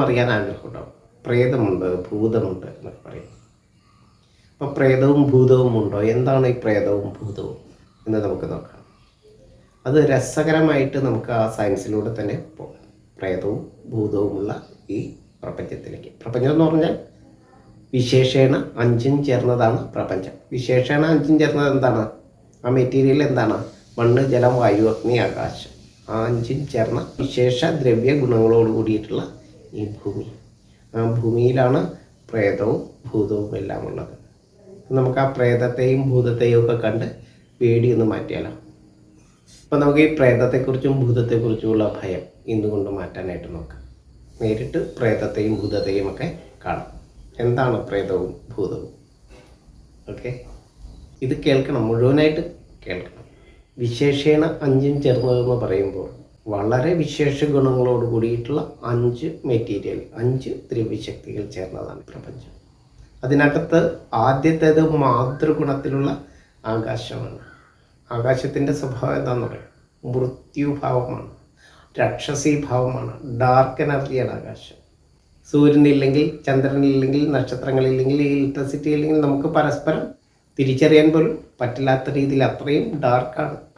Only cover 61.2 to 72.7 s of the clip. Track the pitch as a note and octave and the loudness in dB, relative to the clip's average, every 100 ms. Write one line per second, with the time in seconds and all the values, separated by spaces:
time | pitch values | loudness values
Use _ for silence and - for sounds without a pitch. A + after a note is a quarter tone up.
61.2 | - G#2+ G#2 F#2 F#2 G#2 - G1+ - - | -12 -10 -10 -10 -10 -10 -14 -16 -18 -18
62.2 | - - - - _ _ _ - - - | -16 -18 -20 -20 _ _ _ -20 -20 -8
63.2 | C3 C#3+ C#3+ D#3+ E3 E3 - - - A#2 | 0 4 4 2 2 2 2 -2 -4 0
64.2 | B2 C3+ D#3+ D#3+ D#3 D#3 D3+ D3 C3 C3 | 2 2 0 2 4 4 2 2 2 0
65.2 | C3 - D#3 D3+ C#3 C3+ C3+ C3+ C#3+ - | -2 -2 -2 0 -2 -2 -4 -2 -2 -6
66.2 | - - _ _ A2+ A2 A#2 A#2 - A2+ | -12 -20 _ _ -6 -4 -4 -8 -10 -10
67.2 | A2+ - - - _ _ _ _ - A#2 | -12 -14 -20 -20 _ _ _ _ -10 -2
68.2 | B2 C3 C3+ D3 C#3 C#3 C3+ B2+ C3+ C#3 | 0 0 -2 -2 -2 -2 -6 -4 -4 -2
69.2 | C3 A#2+ A2 - - _ _ _ C3 B2+ | -2 -4 -4 -10 -18 _ _ _ -6 -4
70.2 | B2+ - - C#3+ C#3+ C#3 C3 B2 - - | -4 -6 -10 -4 -4 -2 -2 -2 -4 -8
71.2 | - - _ _ - - _ - B2 - | -12 -20 _ _ -20 -20 _ -2 -2 -2
72.2 | - C3+ D3+ C#3+ - | -6 -2 0 0 0